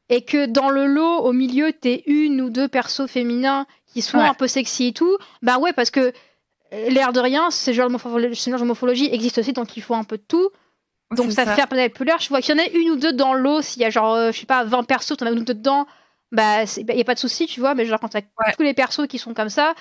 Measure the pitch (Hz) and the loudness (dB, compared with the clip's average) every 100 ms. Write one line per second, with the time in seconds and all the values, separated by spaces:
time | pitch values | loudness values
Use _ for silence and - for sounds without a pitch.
0 | - 247 247 294 269 247 269 277 277 285 | -2 -2 0 0 2 0 2 2 2 2
1 | 330 339 254 247 254 254 311 311 247 254 | 2 2 2 2 0 0 0 0 -2 -2
2 | 294 294 302 269 254 240 277 254 240 - | 0 2 2 0 -2 -2 0 -2 -4 -6
3 | 269 254 240 240 269 277 277 _ _ 240 | -4 -2 -2 0 0 -2 -6 _ _ -8
4 | - 294 302 269 262 269 240 - 247 - | -2 2 2 2 0 -2 -4 -2 -2 0
5 | 339 392 - - 240 254 349 277 233 269 | 0 0 -4 -4 0 2 0 0 0 2
6 | 254 - _ _ _ _ - 208 226 262 | 0 -2 _ _ _ _ -14 -6 0 2
7 | 254 247 254 285 339 - 262 233 247 247 | 2 2 2 2 0 -2 -2 0 0 -2
8 | 240 233 233 233 240 247 240 226 247 247 | -4 -2 -2 -4 -4 -2 -2 0 0 0
9 | 277 220 233 240 220 247 226 226 - 220 | 0 0 0 0 -2 -4 -6 -10 -4 -4
10 | 208 214 - 330 381 _ _ _ _ _ | -4 -10 -2 0 0 _ _ _ _ _
11 | - 240 240 214 226 208 277 262 247 - | -6 -2 0 0 2 2 0 0 -2 -2
12 | 262 330 - 277 277 302 349 339 330 285 | -2 0 0 -2 2 0 2 2 2 2
13 | 320 254 262 262 262 302 - 247 226 226 | 0 2 2 2 2 0 -2 -2 0 2
14 | 220 226 226 226 - 254 220 247 233 247 | 2 2 0 -2 0 0 2 -2 0 -2
15 | - 294 233 233 226 214 269 277 285 _ | -2 -4 -2 -2 -2 -2 0 0 -2 _
16 | _ _ - 220 214 214 208 - 220 240 | _ _ -4 0 2 2 0 -6 -2 0
17 | 240 247 254 - 330 247 262 262 226 214 | 0 -2 -4 -4 -4 -2 -2 0 0 -2
18 | 220 208 202 - 220 - 294 269 262 - | -4 -6 -8 -2 -2 2 0 2 -2 -2
19 | 285 254 233 226 214 294 302 330 | -6 -6 -10 -6 -4 0 0 -2